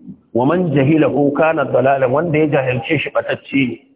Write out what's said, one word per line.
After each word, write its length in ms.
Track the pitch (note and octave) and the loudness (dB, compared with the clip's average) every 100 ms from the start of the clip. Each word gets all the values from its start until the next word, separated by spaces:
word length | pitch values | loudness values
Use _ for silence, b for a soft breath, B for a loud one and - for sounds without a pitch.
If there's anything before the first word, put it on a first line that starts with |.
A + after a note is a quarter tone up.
| - - _ | -20 -20 _
Wa 120 | A2+ C3 | -2 0
man 260 | F3+ F3 C#3 | 0 0 2
jahilahu 560 | C3+ D#3 C#3 B2+ C#3+ C#3+ | 2 2 2 2 0 2
kana 260 | D#3+ D#3 C3 | 0 0 0
dalalan, 460 | B2+ C3 C#3 B2+ | 2 2 2 2
wanda 260 | C#3 F3 D3+ | 0 0 0
ya 100 | D#3 | 2
jahilce 480 | C#3+ B2+ B2 - D3+ | 0 -2 -4 -2 -4
shi 100 | D3 A#2 | -2 -6
batacce 480 | A#2 C3 - C#3 B2+ | -4 -8 -4 -2 -2
ne. 80 | - _ | -6 _